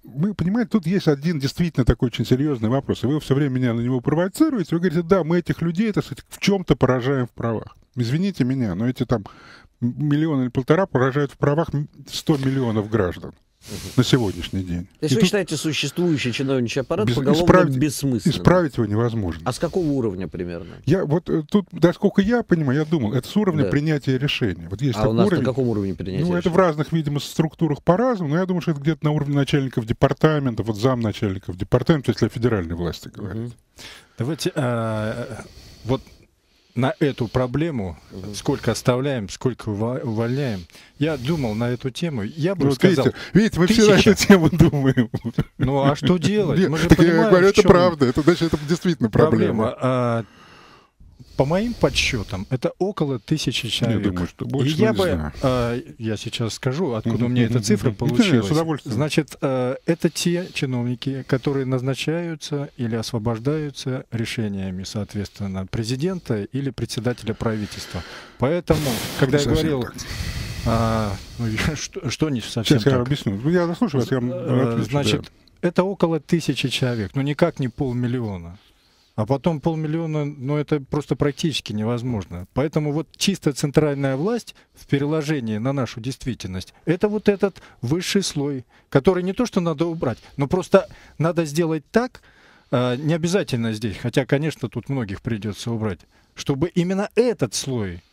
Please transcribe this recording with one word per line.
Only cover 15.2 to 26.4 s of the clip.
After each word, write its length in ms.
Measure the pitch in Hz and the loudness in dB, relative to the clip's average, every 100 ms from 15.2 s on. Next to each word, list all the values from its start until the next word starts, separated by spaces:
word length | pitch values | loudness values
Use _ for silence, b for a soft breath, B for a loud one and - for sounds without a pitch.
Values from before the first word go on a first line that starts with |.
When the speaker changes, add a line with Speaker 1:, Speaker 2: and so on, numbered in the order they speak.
Speaker 1:
тут 60 | 185 | 4
Speaker 2:
считаете, 300 | 202 180 151 | 4 -2 -2
существующий 760 | 160 147 143 - 175 147 123 | -2 -2 -4 0 2 2 0
чиновничий 480 | 113 135 135 117 - | -2 -2 0 0 -4
аппарат 260 | 123 170 214 | -4 -2 0
Speaker 1:
без-, 80 | 120 | 0
Speaker 2:
поголовно 260 | 135 151 | 2 2
Speaker 1:
исправить, 340 | 175 180 170 131 | 6 6 6 2
Speaker 2:
бессмысленный? 580 | 147 - 139 120 - 101 | 0 0 -2 0 0 4
Speaker 1:
исправить 400 | 87 180 165 - | 6 6 2 0
его 80 | 110 | 0
невозможно. 560 | 104 117 113 95 80 | 0 0 -2 -4 -4
Speaker 2:
А 80 | 82 | -6
с 60 | 123 | -4
какого 280 | 170 196 160 | -2 -2 0
уровня 400 | 139 113 90 90 | 0 -2 -4 -8
примерно? 480 | 90 87 85 87 - - | -6 -8 -8 -12 -10 0
Speaker 1:
Я 180 | 185 | 0
вот, 240 | 160 160 - | 2 -2 0
э, 140 | 160 147 | -2 0
тут, 160 | 208 185 | 0 -2
насколько 500 | 165 165 170 202 - | 2 2 4 0 2
я 200 | 196 240 | 2 0
понимаю, 360 | 220 170 147 135 | 2 0 2 0
я 60 | 156 | 0
думал, 260 | 160 107 | 0 0
это 160 | 127 - | -2 -2
с 80 | 208 | 0
уровня 280 | 208 156 | 2 2
Speaker 2:
Да. 60 | 107 | 0
Speaker 1:
принятия 460 | 139 151 151 - 131 | 0 0 -2 0 0
решения. 500 | 143 - 117 85 82 | 0 0 -2 -2 -8
Вот 100 | 98 | -4
есть 160 | 139 107 | -2 2
Speaker 2:
А 40 | |
у 20 | |
Speaker 1:
такой 140 | 107 113 | 2 4
Speaker 2:
нас 40 | |
на 20 | 208 | 2
Speaker 1:
уровень. 180 | 170 | 2
Speaker 2:
каком 240 | 127 131 123 | 0 0 0
уровне 260 | 107 98 | 0 -2
принятия 300 | 90 95 92 | -4 -4 -2
Speaker 1:
Ну, 60 | 165 | 0
это 120 | 175 | 0